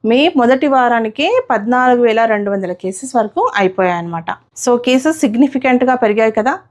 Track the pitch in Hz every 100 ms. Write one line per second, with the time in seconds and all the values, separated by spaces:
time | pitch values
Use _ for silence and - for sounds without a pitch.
0 | 220 240 311 330 233 262 294 269 247 233
1 | 220 220 311 508 508 226 208 254 254 247
2 | 240 220 226 214 202 196 185 180 185 196
3 | 262 247 214 339 480 - 190 185 185 170
4 | 170 165 165 185 _ - - 240 240 254
5 | 294 311 262 226 269 262 262 247 254 185
6 | 226 208 220 220 220 370 _